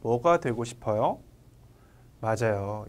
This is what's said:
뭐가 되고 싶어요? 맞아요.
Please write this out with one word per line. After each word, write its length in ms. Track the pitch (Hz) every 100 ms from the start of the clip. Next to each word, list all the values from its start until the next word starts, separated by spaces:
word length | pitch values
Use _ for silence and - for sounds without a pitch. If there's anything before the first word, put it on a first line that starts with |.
뭐가 380 | 113 123 170 170
되고 240 | 139 113
싶어요? 600 | 117 - 113 107 151 - - - - - - - - - - -
맞아요. 640 | 110 110 113 101 98 107